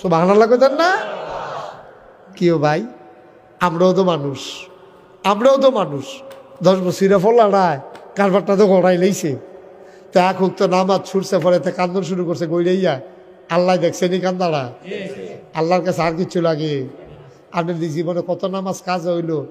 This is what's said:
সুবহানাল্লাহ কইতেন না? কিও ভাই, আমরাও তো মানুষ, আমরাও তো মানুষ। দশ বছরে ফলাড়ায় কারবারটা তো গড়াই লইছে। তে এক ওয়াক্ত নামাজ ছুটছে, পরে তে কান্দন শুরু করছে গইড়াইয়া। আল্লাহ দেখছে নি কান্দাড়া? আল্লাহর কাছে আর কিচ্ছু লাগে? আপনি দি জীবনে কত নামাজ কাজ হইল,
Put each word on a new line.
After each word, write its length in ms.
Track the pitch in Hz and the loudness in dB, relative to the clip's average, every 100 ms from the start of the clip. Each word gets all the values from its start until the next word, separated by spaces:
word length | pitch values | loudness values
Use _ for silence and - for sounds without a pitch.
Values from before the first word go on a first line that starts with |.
সুবহানাল্লাহ 480 | 185 165 180 208 220 | 0 2 4 4 4
কইতেন 220 | 247 269 | 4 4
না? 260 | 294 349 415 427 - - - - - - - - - - - - | 2 0 0 -4 -10 -10 -10 -10 -12 -14 -16 -20 -20 -20 -20 -16
কিও 240 | - 175 160 | -2 0 2
ভাই, 260 | 147 160 240 - - - - - - - | 2 0 -4 -14 -20 -20 -20 -20 -18 -4
আমরাও 340 | 180 165 185 | -2 2 2
তো 100 | 185 | 4
মানুষ, 360 | 185 160 143 127 - - - - - - - - | 2 0 -4 -8 -12 -16 -18 -20 -20 -20 -20 -6
আমরাও 340 | 190 208 262 269 | -2 2 4 4
তো 140 | 269 | 4
মানুষ। 340 | 220 156 139 - - - - - - | 2 -2 -6 -10 -16 -18 -20 -20 0
দশ 140 | 175 190 | 2 2
বছরে 400 | 180 - 190 196 | 0 0 2 4
ফলাড়ায় 600 | 202 240 208 196 180 139 - - - | 4 4 4 4 2 -2 -8 -20 -10
কারবারটা 400 | - 202 190 185 | -2 2 2 2
তো 120 | 196 208 | 4 4
গড়াই 300 | 190 180 180 | 6 4 4
লইছে। 380 | 190 - 156 123 - - - - - - - | 2 0 -4 -6 -10 -20 -20 -20 -20 -20 -2
তে 60 | 185 | 2
এক 220 | 185 185 | 2 2
ওয়াক্ত 200 | 185 - | -2 0
নামাজ 400 | 190 185 190 185 | 0 2 2 0
ছুটছে, 340 | - 190 185 190 | -2 -6 -2 0
পরে 200 | 175 180 | 2 2
তে 120 | 185 | 0
কান্দন 320 | 180 180 190 | -4 -2 -2
শুরু 220 | 165 185 | -4 -4
করছে 220 | 170 151 165 | -4 -4 -2
গইড়াইয়া। 540 | 170 175 190 180 131 - - - - - | 0 0 2 0 -2 -8 -20 -20 -16 -2
আল্লাহ 280 | 170 180 180 | 0 2 2
দেখছে 320 | 165 156 180 | 0 0 -2
নি 100 | 185 | 0
কান্দাড়া? 520 | 180 180 175 147 123 120 180 208 190 98 90 - - | -2 -2 -2 -2 -6 -12 -14 -12 -12 -12 -14 -16 -10
আল্লাহর 280 | - 165 180 | -4 0 0
কাছে 200 | 180 175 | 0 0
আর 120 | 165 | -2
কিচ্ছু 280 | 165 180 180 | -2 -4 0
লাগে? 460 | 165 151 156 139 - - - - - - - | 0 0 -2 -4 -6 -12 -20 -20 -20 -20 -8
আপনি 220 | 175 170 | -4 -4
দি 160 | 170 165 | -4 -4
জীবনে 320 | 147 165 170 170 | -4 -4 -4 -4
কত 180 | 175 | -4
নামাজ 360 | 190 190 190 180 | -4 -6 -6 -8
কাজ 220 | 185 180 170 | -6 -4 -2
হইল, 380 | 170 165 151 - | -2 -2 -4 -6